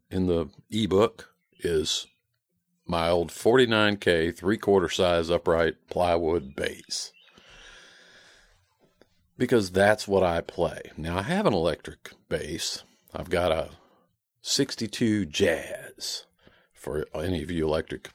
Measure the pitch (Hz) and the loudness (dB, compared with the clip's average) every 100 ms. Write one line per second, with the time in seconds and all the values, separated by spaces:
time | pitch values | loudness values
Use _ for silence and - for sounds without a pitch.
0 | - 92 90 85 76 - - 107 104 95 | -8 -2 0 0 -2 -10 -8 -4 2 4
1 | 113 - - _ _ _ 90 80 - - | 4 0 -20 _ _ _ -2 -2 -2 -6
2 | - _ _ _ _ _ _ _ - 85 | -8 _ _ _ _ _ _ _ -4 -2
3 | 82 87 82 - 107 131 117 110 104 101 | 2 0 0 -2 2 4 4 4 2 2
4 | 101 85 85 85 87 110 - 98 85 - | 2 2 2 -2 -2 0 4 4 4 2
5 | 90 85 82 85 - 82 82 - - - | 2 2 2 0 2 2 2 -2 -8 -2
6 | 87 85 80 85 67 - - - - - | 0 2 0 -2 -4 -8 -8 -8 -10 -10
7 | - _ _ - - - - - - - | -10 _ _ -20 -20 -20 -20 -20 -20 -20
8 | - - - _ _ _ _ _ _ _ | -20 -20 -20 _ _ _ _ _ _ _
9 | _ _ _ - 123 120 92 92 101 107 | _ _ _ -4 2 2 2 4 4 4
10 | - 98 90 82 - - 80 - - - | 2 2 4 0 -4 -2 -2 -2 -14 -10
11 | 78 90 104 190 196 95 82 76 - 78 | -4 -4 -2 0 0 2 0 -2 -8 -16
12 | - - - 80 73 85 - - - _ | -20 -20 -6 -6 -6 -6 -6 -8 -14 _
13 | _ 80 90 87 87 80 - - _ _ | _ -12 -4 0 0 0 -4 -10 _ _
14 | _ _ _ _ - - 139 - 113 - | _ _ _ _ -6 -2 -2 -4 -8 -2
15 | 117 107 80 - 92 - - - - - | 0 0 -2 0 0 0 -6 -14 -16 -12
16 | - - - _ _ _ _ _ - 76 | -10 -10 -14 _ _ _ _ _ -8 -6
17 | - - 90 85 73 85 78 80 - - | -6 -6 -4 -4 -4 -2 0 0 -2 -10
18 | - | -14